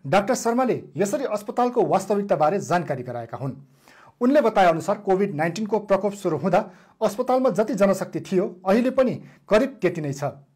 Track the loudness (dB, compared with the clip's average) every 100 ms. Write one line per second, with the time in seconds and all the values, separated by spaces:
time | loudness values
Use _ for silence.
0 | 0 0 2 0 0 0 0 0 -4 -4
1 | -2 -2 -2 -4 -6 -2 0 2 2 0
2 | 0 -2 0 2 2 0 0 -2 -2 -6
3 | -8 -10 -10 -8 -8 -10 -16 _ _ -20
4 | -18 -2 2 4 4 4 4 4 0 -4
5 | 0 0 0 -2 -4 -4 -4 -4 0 0
6 | 0 -4 -4 -2 0 0 -2 -10 _ -4
7 | -4 -2 0 2 2 0 -2 2 2 2
8 | -4 -8 -2 -2 -2 -4 0 2 2 2
9 | 0 -2 -10 -14 2 2 2 -2 -2 -2
10 | -6 -4 -6 -8 -18